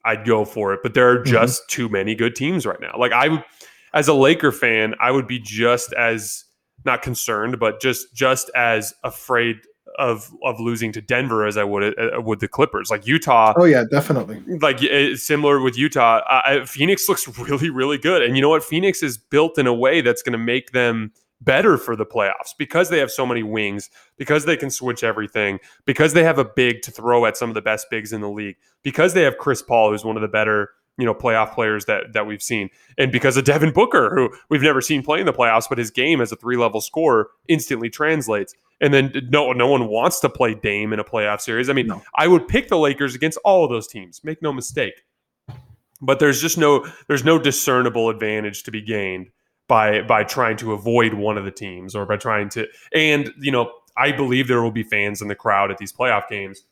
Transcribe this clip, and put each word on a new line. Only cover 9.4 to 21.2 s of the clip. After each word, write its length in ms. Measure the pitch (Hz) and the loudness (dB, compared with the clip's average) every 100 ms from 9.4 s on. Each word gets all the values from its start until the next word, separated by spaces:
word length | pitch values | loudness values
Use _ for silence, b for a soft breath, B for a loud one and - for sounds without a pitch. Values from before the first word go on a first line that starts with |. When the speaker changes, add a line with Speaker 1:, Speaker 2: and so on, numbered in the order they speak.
| 117 107 _ _ - - | 0 -4 _ _ -18 -4
Speaker 1:
of, 340 | 131 110 104 - | -4 -4 -8 -8
of 160 | 135 113 | -6 -4
losing 320 | 117 117 113 | -4 -4 -6
to 80 | 107 | -8
Denver 460 | 104 123 135 110 107 | -4 -2 0 0 0
as 100 | 104 | 0
I 60 | |
would, 340 | 101 101 104 - | -2 0 -2 -2
uh, 240 | 113 120 | -4 -4
would 200 | 113 107 | -4 -4
the 80 | 107 | -4
Clippers. 420 | - 160 107 - | 0 0 0 -4
Like, 160 | 107 107 | -6 0
Utah 460 | 156 - 120 110 131 | -2 4 6 6 6
Speaker 2:
Oh, 100 | 175 | 6
yeah, 180 | 131 117 | 4 2
definitely. 540 | 139 - 139 98 110 - 175 | -2 0 -4 -4 -12 -10 -2
Speaker 1:
like, 220 | 147 123 | 0 0
uh, 320 | 139 143 143 | 0 2 0
similar 460 | 131 - 147 147 143 | -2 -2 2 4 2
with 180 | 131 120 | 2 0
Utah, 440 | 147 147 117 113 - | 0 4 4 4 4
uh, 140 | 131 | 2
uh, 220 | 139 139 127 | 2 0 -2
Phoenix 420 | 135 160 196 - | -2 0 2 0
looks 200 | 175 - 117 | -2 -4 -10
really, 320 | 123 143 165 | -6 -2 -2
really 280 | 131 135 143 | -2 -2 0
good. 240 | 165 180 | 0 2
And 120 | 120 | 2
you 80 | 135 | 4
know 60 | 143 | 4
what? 160 | 156 | 2
Phoenix 380 | 156 156 190 185 | 0 0 0 0
is 140 | 151 113 | -6 -6
built 420 | _ 143 165 160 | _ 2 2 2
in 100 | 127 | 0
a 60 | |
way 260 | 120 131 165 | 2 2 2
that's 220 | 120 117 | 2 0
gonna 160 | - 117 | -4 -4
make 340 | 117 127 - | -2 -4 -2
them 400 | 127 120 113 107 _ | -2 0 -2 -6 _